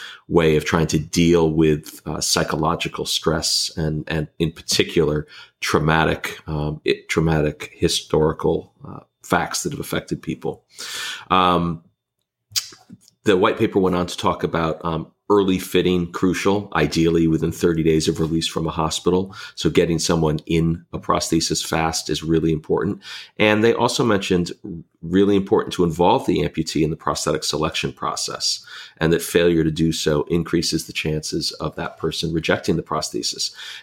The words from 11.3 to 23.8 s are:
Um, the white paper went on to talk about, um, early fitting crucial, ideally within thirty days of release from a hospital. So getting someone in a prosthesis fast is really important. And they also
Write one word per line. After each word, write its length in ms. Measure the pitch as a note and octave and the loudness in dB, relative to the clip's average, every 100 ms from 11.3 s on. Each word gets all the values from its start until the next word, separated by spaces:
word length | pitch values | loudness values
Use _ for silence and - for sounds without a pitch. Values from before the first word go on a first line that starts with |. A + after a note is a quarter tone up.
Um, 520 | F#2 F2+ F2 E2+ E2 - _ _ _ _ _ _ - - - _ - _ _ | 2 4 4 0 -4 -10 _ _ _ _ _ _ -10 -10 -18 _ -20 _ _
the 140 | A2 F#2 | 2 4
white 200 | G#2+ - | 4 2
paper 220 | A2 G#2 | 2 2
went 160 | F#2 F2 | 2 2
on 100 | F2 | -2
to 100 | - | -2
talk 260 | G2 E2+ | -2 0
about, 400 | E2 D#2+ D#2+ D#2 E2+ | -2 0 -2 -2 -4
um, 240 | D#2+ E2 _ - | -4 -6 _ 2
early 280 | G#2 F#2+ F#2 | 4 4 0
fitting 540 | - F#2 F2+ F2+ E2+ | 0 2 2 2 0
crucial, 580 | - F#2 E2+ G2 G2+ G2+ D#2+ | 0 0 2 0 0 -2 -2
ideally 520 | D2+ E2 E2 E2 D#2+ | 0 2 4 4 4
within 240 | D#2 E2 | 2 0
thirty 300 | D#2+ F2 E2 | 0 0 2
days 280 | D#2+ D#2 D2+ | 2 2 2
of 100 | D#2 | 0
release 260 | D#2+ E2 - | 0 0 -2
from 220 | - D#2+ | -4 -4
a 40 | |
hospital. 640 | E2 D#2+ - F2+ F2+ G2 - - - | -2 -4 -2 0 0 -2 -10 -16 -4
So 140 | E2 | 0
getting 280 | D#2+ E2+ E2 | 2 2 0
someone 420 | - E2 D#2 D#2 - | 0 2 2 0 0
in 400 | E2 E2 E2 - | 0 2 -2 -6
a 80 | D#2+ | -12
prosthesis 640 | - E2+ - E2 - D#2+ - | -4 -2 0 0 0 -4 -2
fast 440 | E2 D#2+ - - | -2 0 -2 -4
is 120 | D2+ | -6
really 300 | D#2 D#2+ D#2+ | 0 0 2
important. 500 | D#2 - E2+ F#2+ - - - - - | -2 -2 -2 -2 -4 -10 -16 -16 0
And 260 | G#2+ G#2+ | 2 4
they 100 | A#2 | 4
also 300 | - | 4